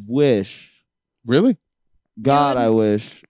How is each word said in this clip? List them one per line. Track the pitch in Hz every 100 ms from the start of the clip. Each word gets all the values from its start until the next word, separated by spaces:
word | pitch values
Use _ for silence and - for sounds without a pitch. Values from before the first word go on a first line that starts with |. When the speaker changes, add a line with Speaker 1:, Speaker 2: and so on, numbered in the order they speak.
| 101
Speaker 1:
wish. | 131 143 107 95 - - _ _ _ _ _ 113
Speaker 2:
Really? | 135 247 202 _ _ _ _ _ -
Speaker 1:
God, | 131 143 143
Speaker 3:
You | 127
would | 113
Speaker 1:
I |
wish. | 113 107 104 113 -